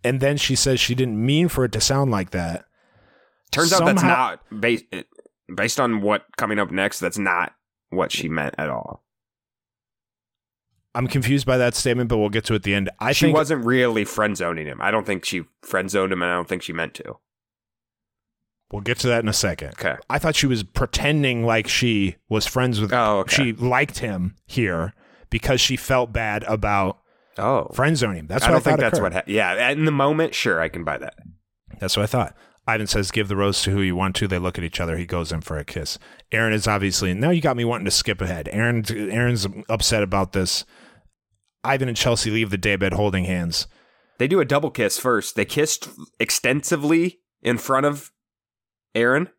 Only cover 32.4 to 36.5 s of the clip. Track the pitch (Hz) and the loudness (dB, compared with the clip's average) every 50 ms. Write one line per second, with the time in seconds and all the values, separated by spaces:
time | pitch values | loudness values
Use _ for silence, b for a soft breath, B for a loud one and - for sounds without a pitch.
32.4 | b b b b b - 113 110 107 98 - 110 98 90 - 113 104 95 101 95 | b b b b b -2 -2 -2 0 0 0 0 0 0 0 -2 -2 0 0 2
33.4 | 101 101 98 - - 98 98 98 98 92 87 90 95 98 92 - 110 95 95 87 | 2 2 2 0 0 0 2 2 2 2 2 0 0 -2 0 -2 -2 0 -2 -2
34.4 | 90 92 - - 85 82 - - 87 85 82 85 87 85 92 87 82 80 85 80 | -2 -4 -4 -4 -8 -6 -6 -4 -4 -4 -4 -6 -4 -4 -4 -4 -4 -4 -6 -8
35.4 | 76 - 80 76 71 - - 90 73 - - - B B B B B B - 110 | -6 -6 -8 -8 -8 -8 -10 -8 -8 -8 -10 -12 B B B B B B -2 0
36.4 | 113 110 | 2 2